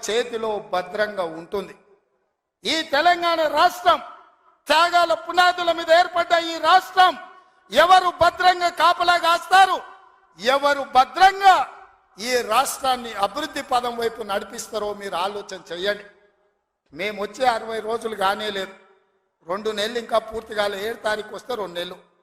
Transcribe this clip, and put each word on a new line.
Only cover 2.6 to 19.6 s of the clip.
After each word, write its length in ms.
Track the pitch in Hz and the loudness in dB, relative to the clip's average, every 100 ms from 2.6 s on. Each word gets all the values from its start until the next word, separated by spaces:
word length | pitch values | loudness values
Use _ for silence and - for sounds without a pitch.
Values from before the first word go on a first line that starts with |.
| 190 | -6
ఈ 100 | 311 311 277 | -4 -2 0
తెలంగాణ 460 | 339 349 339 330 311 294 | 2 2 0 0 0 2
రాష్ట్రం 420 | 359 - - - - - _ _ _ _ - | 0 2 0 0 -2 -20 _ _ _ _ 0
త్యాగాల 460 | 302 349 349 339 330 339 | 2 4 2 2 0 -2
పునాదుల 440 | 339 359 359 349 330 | 2 2 2 -2 -2
మీద 140 | 339 330 | 4 4
ఏర్పడ్డ 320 | 359 349 349 339 330 | 4 0 0 0 0
ఈ 40 | 330 311 | -2 4
రాష్ట్రం 460 | 370 - 381 370 294 - - _ _ _ | 4 4 4 4 2 -12 -20 _ _ _
ఎవరు 380 | 226 339 370 359 339 | 2 6 6 6 2
భద్రంగా 480 | 330 349 359 359 349 349 | 2 4 2 4 0 2
కాపలా 340 | 320 349 349 349 | 2 4 2 2
కాస్తారు? 600 | 330 339 - 370 381 330 - - _ _ _ 160 | 2 0 4 6 6 2 -6 -20 _ _ _ _
ఎవరు 440 | 208 277 285 277 262 247 | 0 2 2 0 2 2
భద్రంగా 600 | 262 330 381 392 392 339 247 - - _ _ - | 2 6 4 6 6 6 2 -8 -20 _ _ -12
ఈ 140 | 226 254 226 | -2 -2 2
రాష్ట్రాన్ని 580 | 226 - - 269 247 233 214 196 | 0 0 -2 -2 -2 -4 -4 -4
అభివృద్ధి 360 | 269 311 302 269 | -4 -8 -8 -2
పదం 220 | 247 247 233 | -2 -2 -4
వైపు 200 | 226 226 | -6 -6
నడిపిస్తారో 680 | 208 202 214 233 - 220 208 | -6 -6 -6 -14 -10 -6 -6
మీరు 220 | 202 202 175 190 | -8 -8 -4 -4
ఆలోచన 340 | 208 196 190 165 | -6 -12 -16 -14
చేయండి. 340 | 170 196 208 - _ _ _ _ _ _ _ _ | -6 -4 -6 -10 _ _ _ _ _ _ _ _
మేము 240 | 139 202 196 | -10 -8 -8
వచ్చే 240 | 208 208 254 226 | -10 -2 -2 -2
అరవై 240 | 220 226 | -6 -8
రోజులు 360 | 214 226 226 208 | -6 -6 -6 -2
కానే 340 | 190 208 214 | -2 -2 -4
లేదు. 220 | 196 190 - _ _ _ _ _ _ 160 | -6 -10 -12 _ _ _ _ _ _ -8
రెండు 220 | 190 | -6